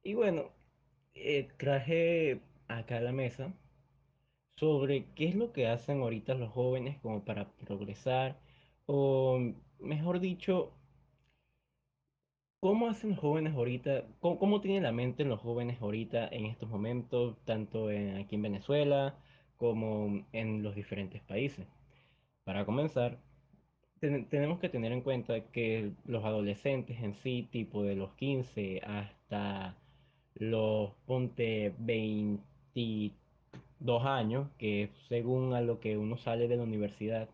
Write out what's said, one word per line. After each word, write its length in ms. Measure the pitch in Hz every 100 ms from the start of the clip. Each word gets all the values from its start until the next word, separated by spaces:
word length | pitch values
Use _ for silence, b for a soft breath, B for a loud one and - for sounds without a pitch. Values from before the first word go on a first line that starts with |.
Y 120 | -
bueno, 380 | 214 214 165 - - _ _ _ _ _
eh, 340 | - - 147 131 -
traje 800 | 135 139 123 165 165 170 156 123 - - _
acá 300 | 117 110 120
a 20 |
la 120 | 123
mesa 420 | 131 127 123 135 190 - _ _ _ _ _ _ _ _ -
sobre 500 | 156 147 135 139 -
qué 140 | - 156
es 60 | 190
lo 160 | 233
que 160 | 233 117
hacen 320 | 120 - 143
ahorita 340 | 120 113 -
los 160 | 131 117
jóvenes 480 | 117 127 127 127 143
como 240 | 113 107
para 240 | 101 104 101 - -
progresar, 760 | 101 101 101 - 127 131 139 b b b b -
o 520 | 139 139 135 131 127 123 - - _
mejor 420 | - 151 165 180
dicho, 520 | 185 175 - 185 - - - _ _ _ _ _ _ _ _ _ _ _ _ _ _ _ _ _
cómo 280 | 190 214 233
hacen 220 | 220 214
los 80 | 185
jóvenes 340 | 147 156 156
ahorita, 500 | 143 120 127 - 135 - -
cómo, 180 | 175 170
cómo 220 | 196 208
tienen 220 | 202 196
la 100 | 151
mente 320 | 117 123 127
los 160 | 143 107
jóvenes 400 | 117 117 120 123
ahorita 480 | 104 107 113 117 113
en 180 | - 107
estos 220 | 117 110
momentos, 680 | 107 110 123 120 123 120 113
tanto 460 | - 110 107 113 110
en, 260 | 104 101 98
aquí 180 | 101 104
en 60 |
Venezuela 760 | 107 98 - 147 143 139 139 - B B B _
como 680 | 120 110 110 107 107 101 -
en 300 | 110 110 107
los 120 | 104
diferentes 480 | 101 98 98 95 104
países. 440 | - 101 139 - 90 - - b b b b _
Para 200 | - 98
comenzar, 540 | 101 120 156 143 120 123 - - _ - _ _ _ _
ten-, 280 | 151 143 110
tenemos 300 | 147 147 175
que 80 | 139
tener 240 | 127 113
en 100 | 123
cuenta 380 | 127 127 - 117 110
que 400 | - 113 110 104 -
los 200 | - 117
adolescentes 760 | 107 107 101 101 139 135 123 117
en 120 | 113
sí, 340 | 101 135 123 -
tipo 320 | 120 107 104
de 120 | 101 98
los 180 | 95
quince 680 | - 135 135 127 - 98 92
hasta 920 | - 104 104 - _ 104 101 98 95 92 b b b b b
los, 580 | - 110 113 107 107 101 - -
ponte, 680 | 127 123 123 117 110 104 98
veintidós 1400 | 117 113 110 107 104 101 - - _ - 117 110 104 - _ _ _ - - - 123 120
años, 440 | 135 135 110 123 139 -
que 320 | 107 101 104 - -
según 460 | 120 117 127 131
a 60 | 123
lo 200 | 117 117
que 160 | 113 107
uno 180 | 107 117
sale 320 | - 117 120
de 80 | 120
la 60 |
universidad 640 | 117 107 104 - 107 113 110